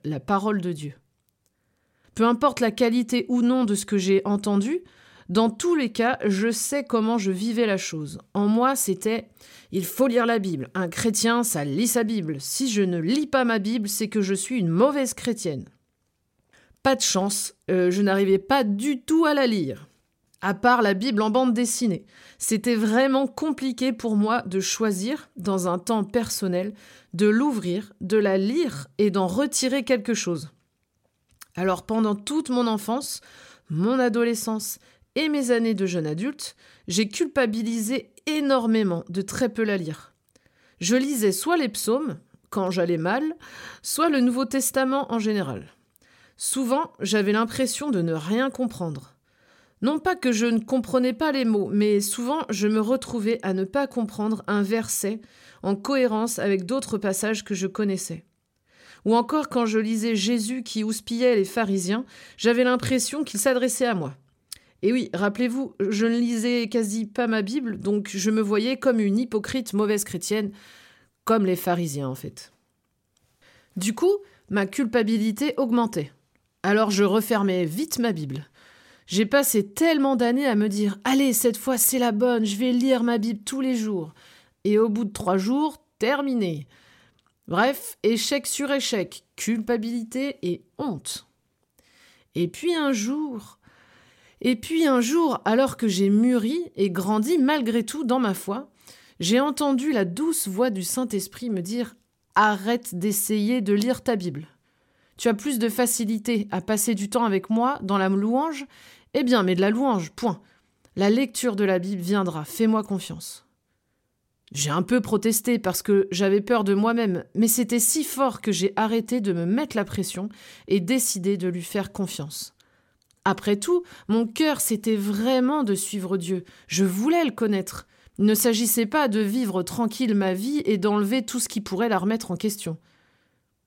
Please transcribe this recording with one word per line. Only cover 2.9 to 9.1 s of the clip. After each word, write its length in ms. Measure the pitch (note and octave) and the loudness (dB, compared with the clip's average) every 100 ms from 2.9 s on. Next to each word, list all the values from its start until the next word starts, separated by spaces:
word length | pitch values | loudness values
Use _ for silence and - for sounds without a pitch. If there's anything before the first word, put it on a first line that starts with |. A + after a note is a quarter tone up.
| A#3+ A#3 B3 - | 2 0 -2 0
ou 120 | B3 | 2
non 240 | A#3+ B3+ | 2 2
de 120 | A3+ G3+ | 2 0
ce 100 | - | 0
que 100 | G#3 | 0
j'ai 240 | F#3 G3 G3 | 4 2 2
entendu, 560 | G3+ G#3 G3+ G#3+ F4 - _ - - - | -2 2 0 0 -4 -6 _ -20 -20 -2
dans 220 | F3+ A3+ | 2 2
tous 240 | A3 F4 | 0 0
les 180 | E4 A#3+ | 2 0
cas, 260 | A3+ A#3 - | 0 0 0
je 260 | G#3 F#3+ A3+ | 0 0 0
sais 340 | A3+ - C#4+ | -2 -2 -4
comment 340 | C#4 A3+ A3 A#3 | 0 0 2 0
je 120 | F#3+ | 0
vivais 360 | F#3 A3 A3 A3+ | -2 -2 0 0
la 100 | F#3+ | 0
chose. 420 | - D#3 D3 D#3 - | -2 -8 -8 -12 -6
En 140 | G3 G#3 | 0 2
moi, 280 | A3 B3+ | 4 2
c'était : « 540 | C4+ - F#3 G#3+ | 0 -2 -2 -2